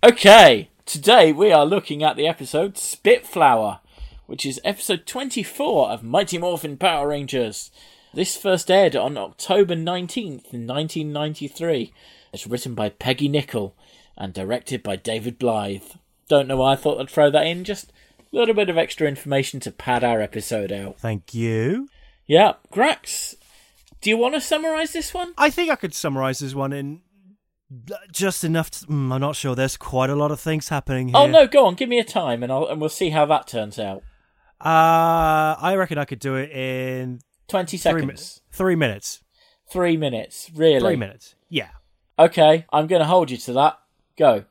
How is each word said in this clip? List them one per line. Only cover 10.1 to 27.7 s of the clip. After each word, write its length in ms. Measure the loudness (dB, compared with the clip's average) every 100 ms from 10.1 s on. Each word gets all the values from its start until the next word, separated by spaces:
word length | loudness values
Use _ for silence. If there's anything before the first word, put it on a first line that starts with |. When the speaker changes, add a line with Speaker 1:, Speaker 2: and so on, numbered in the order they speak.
| -8 -10 -12 -14
Speaker 1:
nineteen 600 | -14 -8 -6 -4 -6 -8
ninety-three. 800 | -6 -6 -8 -12 -8 -4 -4 -4 _ _ -20 _
It's 140 | -18 -10
written 280 | -8 -8
by 140 | -6 -6
Peggy 380 | -6 -4 -2 0
Nichol 460 | -2 -4 -6 -8 _ _ _ _ -14
and 160 | -12
directed 500 | -10 -6 -6 -6 -10
by 140 | -8 -8
David 420 | -6 -6 -8 -4
Blythe. 440 | -2 -2 -4 -8 -14 -20 _ _ _
Don't 180 | 0 2
know 100 | 0
why 140 | 2
I 40 | 2
thought 240 | 0 -4
I'd 100 | -4
throw 200 | 2 4
that 160 | 4 0
in, 180 | -4
just 260 | -8 -10 -12 _ _ _ _
a 40 | -2
little 180 | 0
bit 140 | 2 2
of 80 | 0
extra 300 | -2 0 -2
information 500 | -2 -2 -2 -2 -6
to 100 | -12
pad 320 | -12 -2 0
our 160 | 2 0
episode 500 | -2 -6 -6 -6 -4
out. 260 | -6 -10 -10
Speaker 2:
Thank 340 | -6 -6 -8
you. 540 | -6 -2 0 -2 -2 -6 _ -20 _ _
Speaker 1:
Yeah, 280 | 4 4 2 _
Grax, 640 | -2 0 -2 -8 -12 -12 -16 _ _ _ _ _ -10
do 80 | -2
you 60 | 0
want 180 | 0
to 60 | -2
summarise 520 | -4 -4 -2 -4 -6
this 200 | -6 -8
one? 220 | -8 -10 0
Speaker 2:
I 140 | 0
think 200 | 0 -2
I 40 | -2
could 180 | -4
summarise 440 | -6 -6 -4 -4 -4
this 160 | -8
one 180 | -6 -6
in 280 | -6 -10 -12 _ _ _ _ _ _ _